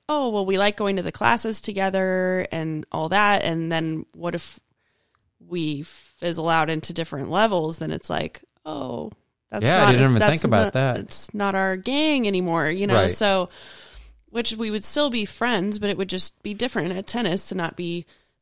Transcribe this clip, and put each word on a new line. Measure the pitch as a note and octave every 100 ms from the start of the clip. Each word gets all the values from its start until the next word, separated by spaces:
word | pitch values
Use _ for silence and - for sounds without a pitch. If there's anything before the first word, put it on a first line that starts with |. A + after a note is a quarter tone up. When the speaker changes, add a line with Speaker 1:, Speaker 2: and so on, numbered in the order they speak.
| -
Speaker 1:
"Oh, | D4+ C4
well, | G#3 F#3+
we | F#3+
like | G3+ G#3
going | G3+ G3
to |
the | F3+
classes | - A3 A#3 A3+ G#3+
together | - G3 F#3+ F#3+ F#3+ F#3 F#3 F#3 -
and | E3 D#3+ D#3 -
all | D#3+ D#3+
that." | F#3+ G#3 G3+
And | - E3 E3
then | E3 D#3+ D#3+ -
what | - E3+
if | E3+ - - _ _ _ _ _ _ _ _ F3
we | F3 D#3 C#3+
fizzle | D3+ - - - F3 E3+ D#3+
out | E3 D#3
into | D#3+ -
different | E3+ E3 D3 -
levels? | F3 A3+ F#3 D#3 D#3+
Then | D#3
it's | D#3 -
like, | D2+ D#3 - _ _
"Oh, | - D#3 B2+ A#2+ - - _ _ _
that's | A2
Speaker 2:
Yeah, | A2 F3+
I |
Speaker 1:
not, | G3+
Speaker 2:
didn't | B2 C3
even | A#2
Speaker 1:
that's | -
Speaker 2:
think | E3
about | - G#2+ -
Speaker 1:
not, |
Speaker 2:
that. | B2+ C3+ A2+
Speaker 1:
it's | G3+ - -
not | G#3 G3+
our | F#3+ F#3+ F#3
gang | F#3+ C#4 D#4 C#4+ G#3+
anymore," | F#3+ F3+ E3 D3+
you | F3+ G3+
know? |
Speaker 2:
Right. | A3 F3+
Speaker 1:
So, | F#3 G#3 F#3+ F3 - - - - - - - _
which | A3+ A#3
we | A3 A3+
would | G#3
still | G3+ D4 D4
be | A#3 G#3
friends, | - A#3+ A3 G3 G#3
but | G3+
it | F#3+
would | F#3+
just | F#3 F#3 _
be | G#3
different | G#3 A#3+ G#3 E3 F#3
at | -
tennis | A#3 G#3+ F#3 -
to |
not | F#3+ E3 -
be | F3 F3 E3 _ _ _